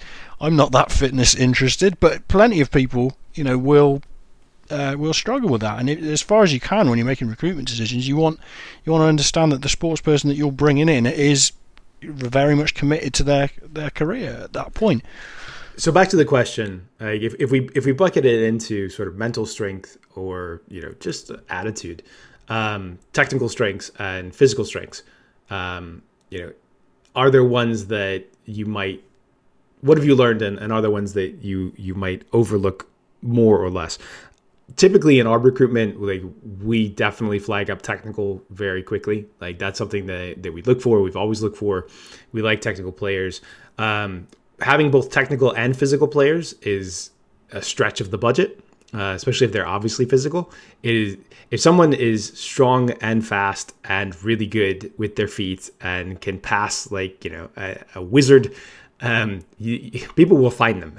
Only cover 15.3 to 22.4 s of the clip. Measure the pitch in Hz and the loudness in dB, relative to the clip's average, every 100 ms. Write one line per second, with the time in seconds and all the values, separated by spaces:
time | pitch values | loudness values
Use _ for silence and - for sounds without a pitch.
15.3 | - - - - - - 156 190 185 143 | -18 -16 -16 -18 -6 0 4 4 4 4
16.3 | 135 117 - 107 92 92 - 110 107 110 | 2 0 -4 -8 -10 -16 -12 -6 -4 -4
17.3 | - 135 131 123 - 127 127 185 170 131 | -4 0 0 0 -2 -2 2 2 4 4
18.3 | 117 110 113 110 104 98 - 98 95 113 | 4 2 0 -4 -6 -6 -8 -10 -6 -6
19.3 | 120 107 - 104 95 - _ _ - 95 | -4 -6 -6 -8 -8 -14 _ _ -12 -10
20.3 | 92 90 85 - 92 78 - - - - | -10 -10 -14 -16 -16 -16 -12 -10 -10 -12
21.3 | - - 90 101 107 87 82 - - - | -18 -12 -8 -8 -8 -12 -16 -20 -20 -20
22.3 | _ | _